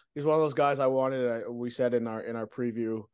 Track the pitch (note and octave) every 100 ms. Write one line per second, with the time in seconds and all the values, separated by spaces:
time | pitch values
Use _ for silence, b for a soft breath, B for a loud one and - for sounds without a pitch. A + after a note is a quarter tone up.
0 | b - D3 D#3 D#3 C3 C#3+ C#3+ C3 C3
1 | C3 C3 B2 A2+ A2+ A#2+ A#2+ A#2+ B2 A#2+
2 | A#2 A2 A2 A#2 A2 - A#2+ A2+ A2+ A2
3 | G#2+